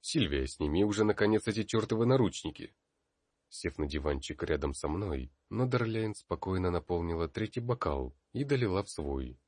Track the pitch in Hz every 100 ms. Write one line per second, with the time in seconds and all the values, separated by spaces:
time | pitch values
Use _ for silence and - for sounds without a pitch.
0 | - 160 90 69 67 - 76 80 104 104
1 | 107 101 107 107 - 107 104 113 107 110
2 | 117 131 104 - - - - _ _ _
3 | _ _ _ _ _ - 90 - 73 76
4 | 73 69 - - - 78 73 69 73 80
5 | 101 71 65 _ _ 107 127 123 113 110
6 | 110 104 - 85 95 95 92 87 - 87
7 | 85 82 82 - 107 - 120 120 - 69
8 | 65 - _ 123 139 135 117 92 101 -
9 | 71 67 64 65